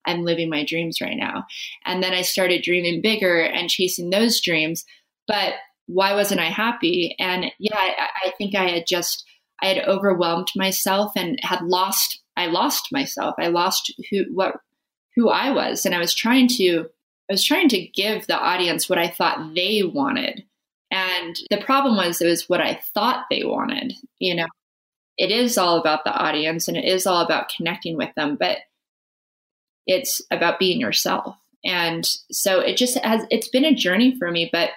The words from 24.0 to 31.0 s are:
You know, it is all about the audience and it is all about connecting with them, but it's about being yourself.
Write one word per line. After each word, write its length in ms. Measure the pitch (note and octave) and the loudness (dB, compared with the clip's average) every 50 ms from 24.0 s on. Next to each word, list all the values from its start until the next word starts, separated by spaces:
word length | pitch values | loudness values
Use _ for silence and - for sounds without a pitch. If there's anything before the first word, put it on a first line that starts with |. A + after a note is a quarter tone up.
| - - _ _ | -16 -20 _ _
You 160 | F#3 F3+ F3 | -2 -2 0
know, 120 | E3+ E3 E3 - _ _ _ _ _ _ _ _ _ _ _ _ - | -2 -2 -4 -8 _ _ _ _ _ _ _ _ _ _ _ _ -2
it 140 | - F3+ | -2 0
is 260 | G#3 A#3 B3 A#3+ A3+ G#3 | 2 2 2 2 2 2
all 200 | F#3 F3 E3+ E3 | 2 4 2 2
about 260 | E3 D#3 D3+ D#3 - | 4 2 0 0 0
the 100 | - - | -2 -2
audience 540 | - F3 D#3 D#3 D3+ D3+ D#3 E3 E3 - - | 0 0 0 0 0 0 -2 -2 -2 -4 -4
and 100 | E3+ E3 | -4 -2
it 80 | - | 0
is 200 | - F#3 F#3 F3+ | 0 0 2 2
all 180 | G3 F3+ F3 E3+ | 2 2 2 2
about 280 | E3 D#3+ - - - - | 2 0 0 -2 -4 -6
connecting 420 | - E3+ D#3+ F3+ - - E3+ E3 D3+ | -6 -4 -4 -4 -4 -6 -6 -4 -4
with 160 | - - - | -6 -4 -4
them, 220 | - D3+ D3 D3 - | -4 -4 -2 -2 -2
but 200 | F3+ F3+ - - - - _ _ _ _ _ _ _ _ _ _ _ _ _ _ _ _ _ _ _ _ _ _ _ - | 0 -2 -2 -4 -6 -12 _ _ _ _ _ _ _ _ _ _ _ _ _ _ _ _ _ _ _ _ _ _ _ 0
it's 340 | F#3 F#3 F3+ - - - - - | 0 0 0 -2 -4 -6 -4 -4
about 280 | F#3+ E3 E3+ E3+ E3+ - | -2 2 2 2 2 2
being 200 | F#3 F3+ F3 - | 2 2 2 2
yourself. 560 | C3 G#2+ - - | 0 0 0 0